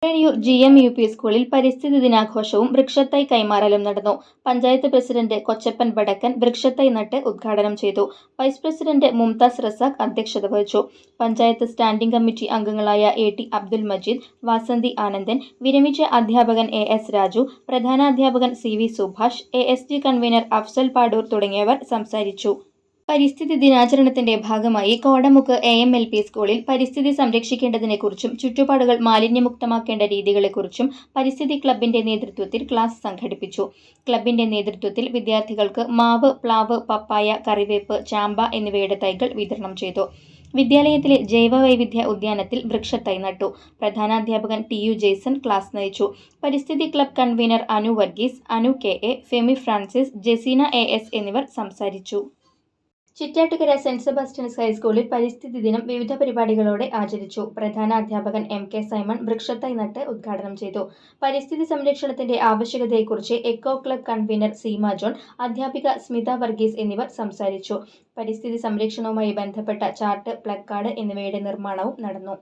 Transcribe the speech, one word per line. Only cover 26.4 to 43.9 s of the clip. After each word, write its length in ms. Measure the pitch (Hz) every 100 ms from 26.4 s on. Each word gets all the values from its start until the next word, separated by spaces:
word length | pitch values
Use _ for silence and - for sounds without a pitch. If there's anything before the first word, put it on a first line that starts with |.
| 202 233 226
പരിസ്ഥിതി 420 | 262 254 294 285
സംരക്ഷിക്കേണ്ടതിനെക്കുറിച്ചും 1200 | 285 262 233 226 247 254 226 214 208 208 190 - 247
ചുറ്റുപാടുകൾ 580 | 262 240 277 277 247 233
മാലിന്യമുക്തമാക്കേണ്ട 1000 | 233 220 226 240 247 240 240 226 220 220
രീതികളെക്കുറിച്ചും 840 | 208 202 196 202 196 202 190 - 262 - - -
പരിസ്ഥിതി 400 | 262 262 285 294
ക്ലബിന്റെ 440 | 285 226 233 226
നേതൃത്വത്തിൽ 600 | 220 214 220 - 196 233
ക്ലാസ് 320 | 277 233 226 233
സംഘടിപ്പിച്ചു. 600 | 220 190 220 202 185 - 196 _ _ _ -
ക്ലബിന്റെ 400 | 233 214 233 226
നേതൃത്വത്തിൽ 600 | 214 202 196 202 202 254
വിദ്യാർത്ഥികൾക്ക് 720 | 240 208 220 214 214 208 196 233
മാവ്, 420 | 233 233 233 269
പ്ലാവ്, 440 | 262 240 226 220 233
പപ്പായ, 580 | 233 214 214 208 208 214
കറിവേപ്പ്, 580 | - 208 202 208 202 208 -
ചാമ്പ 340 | 214 208 208 226
എന്നിവയുടെ 440 | 226 208 202 196 196
തൈകൾ 280 | 196 185 247
വിതരണം 400 | 214 202 - 190 190
ചെയ്തു. 300 | 190 180 196 - _ - -
വിദ്യാലയത്തിലെ 600 | 262 247 277 294 302 285 269
ജൈവവൈവിധ്യ 800 | 208 233 233 262 262 254 240 233
ഉദ്യാനത്തിൽ 560 | 226 202 214 208 190 240 233
വൃക്ഷത്തൈ 520 | 220 214 233 - 190
നട്ടു. 320 | 190 185 196 - - _
പ്രധാനാധ്യാപകൻ 840 | 214